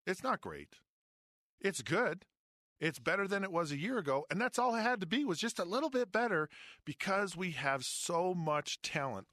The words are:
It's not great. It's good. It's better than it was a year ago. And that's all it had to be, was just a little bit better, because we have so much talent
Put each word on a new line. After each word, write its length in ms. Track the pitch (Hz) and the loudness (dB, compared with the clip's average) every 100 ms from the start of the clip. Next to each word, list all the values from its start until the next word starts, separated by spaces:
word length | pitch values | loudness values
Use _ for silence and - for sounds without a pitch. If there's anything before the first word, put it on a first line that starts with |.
| - | -4
It's 160 | 190 | -2
not 180 | 262 208 | 0 -2
great. 340 | 90 73 73 - _ _ _ _ _ _ _ - | -4 -10 -12 -20 _ _ _ _ _ _ _ -4
It's 220 | 196 - | -2 -2
good. 420 | - 185 214 175 - _ _ _ _ - | 0 2 2 -2 -10 _ _ _ _ -4
It's 200 | 156 139 | -2 0
better 260 | 139 190 196 | 0 2 2
than 160 | 202 | 0
it 80 | 190 | 0
was 220 | 170 156 | 0 0
a 40 | 143 | -2
year 220 | 202 247 | -2 0
ago. 260 | 143 135 - | 2 0 0
And 100 | 175 | -2
that's 180 | 247 - | 0 2
all 160 | 247 226 | 2 2
it 60 | |
had 180 | 226 240 | 2 0
to 60 | 165 | 0
be, 180 | 254 | 0
was 160 | 277 165 | 2 0
just 180 | 226 - | -2 -2
a 60 | |
little 260 | 175 240 311 | -2 0 2
bit 220 | 262 208 | 0 2
better, 360 | 226 240 165 151 - - - | 2 4 2 0 -6 -20 -12
because 520 | - - 202 196 196 165 | -8 -4 0 2 2 -2
we 140 | 185 | -4
have 300 | 135 139 135 | 0 0 0
so 500 | - - - 170 185 | -2 -4 0 2 2
much 460 | 180 156 147 - - | 2 2 0 -2 -6
talent 440 | - 156 135 98 - | -2 -2 -2 -4 -6